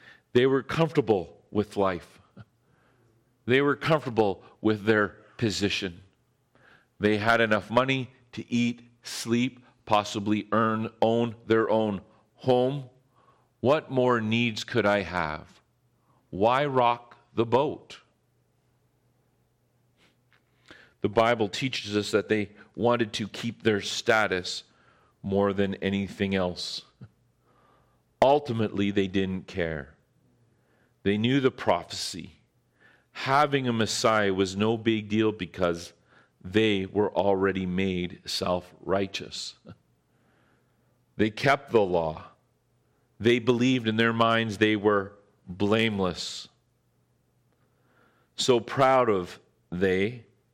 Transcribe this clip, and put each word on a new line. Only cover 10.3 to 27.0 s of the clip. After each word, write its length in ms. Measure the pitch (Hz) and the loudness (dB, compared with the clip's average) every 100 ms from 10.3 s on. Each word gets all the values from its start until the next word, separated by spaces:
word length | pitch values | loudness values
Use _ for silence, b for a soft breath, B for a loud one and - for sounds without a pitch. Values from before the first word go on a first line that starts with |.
| 107 - | -2 0
earn, 380 | 107 113 110 110 - | 0 0 -2 -6 -2
own 340 | 110 117 120 110 - | 0 2 -2 -4 0
their 240 | 110 113 | 2 2
own 300 | 110 107 98 - b b | 0 0 -4 -10 b b
home. 500 | _ 131 123 127 143 131 _ _ b b b b _ | _ 0 2 2 -4 -12 _ _ b b b b _
What 300 | 117 151 - | 2 2 0
more 300 | 131 127 120 | 0 2 2
needs 440 | 110 113 120 107 | 0 0 0 -4
could 220 | - 120 101 | -4 0 2
I 160 | 101 | 2
have? 440 | 87 90 78 78 80 _ _ _ _ _ _ _ _ | 0 -4 -4 -6 -12 _ _ _ _ _ _ _ _
Why 360 | 90 110 127 147 | 0 2 2 0
rock 500 | 131 120 120 - - _ | 2 2 0 -6 -20 _
the 120 | - 117 | -4 0
boat? 520 | 120 147 95 - - _ _ _ _ _ _ _ _ _ _ _ _ _ _ _ _ _ _ _ _ _ _ _ _ _ _ B B B B | 2 0 -6 -14 -20 _ _ _ _ _ _ _ _ _ _ _ _ _ _ _ _ _ _ _ _ _ _ _ _ _ _ B B B B
The 60 | 104 | -2
Bible 400 | 110 113 120 104 | 2 4 2 -2
teaches 480 | - 131 - 104 104 | -4 -6 -6 -4 -2
us 140 | 101 | 0
that 180 | 107 98 | 0 0
they 220 | 110 101 B B - | -2 -2 B B -2
wanted 360 | 117 120 113 | 0 2 0
to 140 | - 104 | -4 -8
keep 340 | - 113 107 | -8 -10 -4
their 180 | 117 104 | 0 0
status 840 | 95 - - 110 101 92 87 - - b b b b b | -2 -4 0 2 2 -2 -4 -10 -14 b b b b b
more 300 | 101 98 101 | -4 0 0
than 220 | 98 98 98 | 0 -2 -2
anything 580 | 98 98 95 - 98 | -4 -4 -4 -4 -2
else. 480 | 95 90 85 - - - - | -2 -2 -6 -10 -12 -16 -20